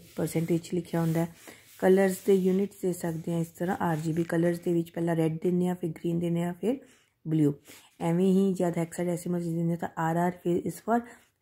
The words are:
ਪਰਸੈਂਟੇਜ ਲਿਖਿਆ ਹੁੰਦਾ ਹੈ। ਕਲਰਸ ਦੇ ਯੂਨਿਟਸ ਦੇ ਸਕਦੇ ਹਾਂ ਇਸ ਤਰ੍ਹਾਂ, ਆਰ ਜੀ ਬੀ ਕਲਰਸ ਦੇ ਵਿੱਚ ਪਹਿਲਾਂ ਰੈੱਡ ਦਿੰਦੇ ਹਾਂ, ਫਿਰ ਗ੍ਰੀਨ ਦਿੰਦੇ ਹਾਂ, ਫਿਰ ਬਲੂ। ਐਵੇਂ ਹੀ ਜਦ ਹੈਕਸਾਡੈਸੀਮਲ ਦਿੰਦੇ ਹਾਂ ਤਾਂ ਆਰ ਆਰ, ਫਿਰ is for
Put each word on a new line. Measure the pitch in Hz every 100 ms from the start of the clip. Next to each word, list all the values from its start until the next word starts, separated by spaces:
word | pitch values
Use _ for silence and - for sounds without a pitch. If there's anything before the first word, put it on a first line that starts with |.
| - -
ਪਰਸੈਂਟੇਜ | 165 165 165 165 -
ਲਿਖਿਆ | 175 165 170
ਹੁੰਦਾ | 165 165
ਹੈ। | 165 - - - - -
ਕਲਰਸ | 190 190 190 185 -
ਦੇ |
ਯੂਨਿਟਸ | 196 185 185 196 -
ਦੇ | 185
ਸਕਦੇ | 170 170 165 170
ਹਾਂ | 170
ਇਸ | 165
ਤਰ੍ਹਾਂ, | - 175 202
ਆਰ | 180 156
ਜੀ | 165
ਬੀ | 165
ਕਲਰਸ | 165 170 170 170
ਦੇ | 180
ਵਿੱਚ | 170 170
ਪਹਿਲਾਂ | - 170 165
ਰੈੱਡ | 160 160
ਦਿੰਦੇ | 180 175 180
ਹਾਂ, |
ਫਿਰ | 180 170
ਗ੍ਰੀਨ | 156 175 170
ਦਿੰਦੇ | 170 170
ਹਾਂ, | 175
ਫਿਰ | 175 202 269 - _ _ _ 160
ਬਲੂ। | 156 143 143 - - - -
ਐਵੇਂ | 165 170 190
ਹੀ | 190 196
ਜਦ | 185 175 170
ਹੈਕਸਾਡੈਸੀਮਲ | 165 - 175 170 175 175
ਦਿੰਦੇ | 170 165 170
ਹਾਂ | 170
ਤਾਂ | - -
ਆਰ | 160 165
ਆਰ, | 175
ਫਿਰ | 180 175 175
is | 180
for | - - 240 233 - _ _